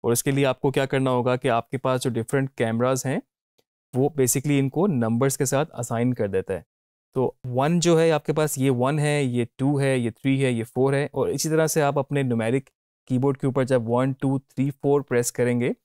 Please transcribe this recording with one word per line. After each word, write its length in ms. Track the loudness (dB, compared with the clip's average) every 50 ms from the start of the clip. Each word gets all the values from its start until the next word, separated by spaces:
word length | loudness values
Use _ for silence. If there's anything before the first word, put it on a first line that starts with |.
| 0
और 80 | 0
इसके 200 | -2 0 0 -2
लिए 120 | 0 2 0
आपको 260 | 0 0 _ -2 0
क्या 160 | 0 0 0
करना 240 | 0 0 0 0 2
होगा 260 | 0 0 2 0 -2
कि 120 | 0 0 0
आपके 280 | 0 0 -2 _ -10
पास 240 | -4 -2 -2 -2 0
जो 100 | -2 -2
डिफरेंट 400 | -2 -4 -4 -2 -2 -2 -2 -2 _ -2
कैमरास 480 | -2 -2 0 0 0 0 0 0 -2
हैं, 160 | -4 -4 -4 -6 _ _ _ _ _ _ _ _ _ _ _ _ _ -2
वो 200 | 0 0 0 2 0
basically 400 | 0 2 0 -2 0 0 0 2
इनको 280 | 0 0 0 0 0
नंबर्स 500 | 0 2 0 0 0 0 2 0 0 0
के 100 | -2 -2
साथ 200 | -2 0 -2 -2
असाइन 460 | -4 -6 -12 -8 -6 -4 -2 0 -2
कर 160 | 0 -2 -2 -2
देता 260 | -2 -4 -2 -2 -6
है। 100 | -8 -8 _ _ _ _ _ _ _ _ _ _
तो 220 | -2 -2 -2 -4 _ -12
वन 340 | -6 -2 0 0 2 0 2
जो 160 | 2 4 4
है 140 | 4 4 4
आपके 220 | 2 0 -2 -2
पास, 260 | -2 0 -2 -2 -2 0
ये 120 | 0 0
वन 280 | 2 2 0 0 0 0
है, 260 | 0 0 0 0 0
ये 240 | 0 0 -2 -4 -4 _ -4
टू 200 | -2 0 0 0
है, 220 | 0 0 0 0
ये 100 | -2 -2
थ्री 300 | -6 _ 0 0 2 2
है, 140 | 2 0 0
ये 100 | -2 -4
फ़ोर 300 | -4 _ 0 0 2 2
है, 160 | 0 -2 -4 -2
और 160 | -2 -2 -2
इसी 180 | -2 -2 -2 0
तरह 180 | 2 2 2
से 140 | 2 2 2
आप 180 | 0 2 0 0
अपने 240 | -2 _ -2 -2
न्यूमेरिक 480 | 0 0 0 0 0 0 -2 -2 -4 _ _ _ _ _ _ _ _ -2
कीबोर्ड 280 | -2 0 2 0 0
के 100 | 0 -2
ऊपर 180 | -2 0 0 0
जब 240 | 2 0 0 0 0
वन, 240 | 0 0 0 0
टू, 260 | -2 _ -2 -2 -2 -2
थ्री, 320 | _ _ _ -4 -4 -4
फ़ोर 320 | -4 _ 0 2 2 2
प्रेस 280 | 0 _ 0 0 0 0
करेंगे 440 | -2 0 0 0 2 0 0 -2 -4 _